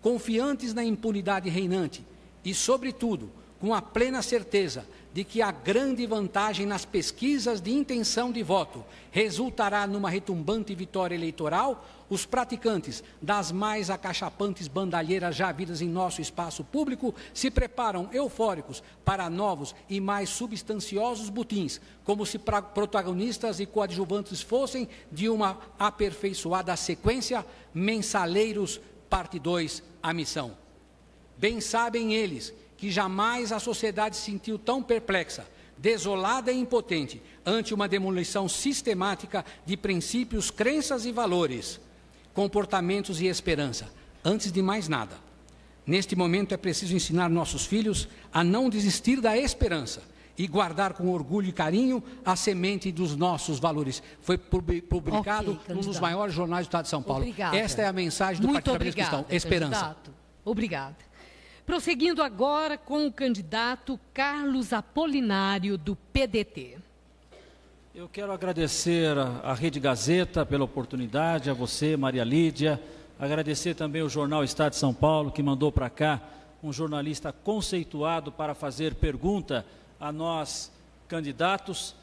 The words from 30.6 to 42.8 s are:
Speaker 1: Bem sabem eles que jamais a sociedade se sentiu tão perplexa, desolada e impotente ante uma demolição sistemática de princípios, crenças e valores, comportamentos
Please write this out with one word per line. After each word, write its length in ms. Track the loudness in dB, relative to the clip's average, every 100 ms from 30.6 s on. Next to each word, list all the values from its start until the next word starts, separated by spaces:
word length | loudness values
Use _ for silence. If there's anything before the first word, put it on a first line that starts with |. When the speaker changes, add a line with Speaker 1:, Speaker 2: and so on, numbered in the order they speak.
| -20 -20 -20 -20 -20 -20 -20 -2
Speaker 1:
Bem 240 | 0 0
sabem 520 | 0 0 2 0 2
eles 400 | 2 0 -4 -10 -14 -20 -8
que 160 | -2
jamais 640 | 0 0 2 0 0 -2
a 60 | -4
sociedade 580 | -2 -2 -2 0 -2 -2
se 60 |
sentiu 360 | -6 -6 -4 -4
tão 240 | -2 -2
perplexa, 640 | 2 0 2 0 0 -8 -14 -20 -20 -2
desolada 720 | 2 2 0 0 2 2 2
e 80 | 0
impotente 640 | 2 2 2 -2 -2 -8 -18 -8 0
ante 280 | 0 0
uma 140 | 0 2
demolição 640 | 2 2 0 0 0 0
sistemática 960 | 0 0 0 0 0 0 -2 -4 -6 -6 -12 -6
de 120 | -4
princípios, 720 | 0 0 0 -2 -2 -2 -2
crenças 540 | 2 2 2 0 -2 -2
e 60 |
valores, 680 | 0 2 4 2 0 -8 -12 -16 -20 -20 -20 -8
comportamentos 880 | 0 2 2 2 0